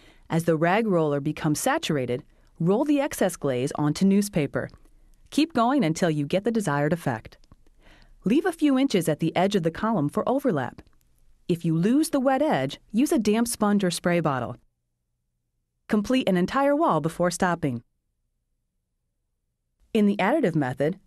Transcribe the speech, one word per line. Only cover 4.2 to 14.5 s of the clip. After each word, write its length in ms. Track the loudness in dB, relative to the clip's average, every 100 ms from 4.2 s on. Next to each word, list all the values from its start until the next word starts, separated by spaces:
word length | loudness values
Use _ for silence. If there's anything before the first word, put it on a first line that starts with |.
| 2 -2 -2 -4 -8 -10 -20 -20 -20 -20 -6
Keep 220 | -2 0
going 300 | 2 2 2
until 260 | 0 0 0
you 160 | 0
get 200 | -2 -2
the 60 | 0
desired 400 | -2 0 0 0
effect. 440 | -2 -2 -6 -8 -20 -20 -20 _ _ -20 -20 -20 -8
Leave 220 | -2 0 0
a 60 |
few 260 | 0 2 2
inches 300 | 2 0 0
at 100 | 0
the 160 | -2
edge 220 | 0 0 0
of 80 |
the 60 | -2
column 380 | -2 -2 -2 -2
for 200 | -2 -2
overlap. 520 | 0 0 -2 -4 -10 -20 _ _ _ _ _ -6
If 160 | -4
you 120 | 0 0
lose 340 | 2 2 0
the 100 | 0
wet 200 | 0 2
edge, 380 | 2 0 -2 -6 _
use 180 | -2 0
a 80 | 2
damp 300 | 2 0 0
sponge 340 | -2 0 2
or 80 | 0
spray 300 | -2 0 0
bottle. 380 | 0 -2 -4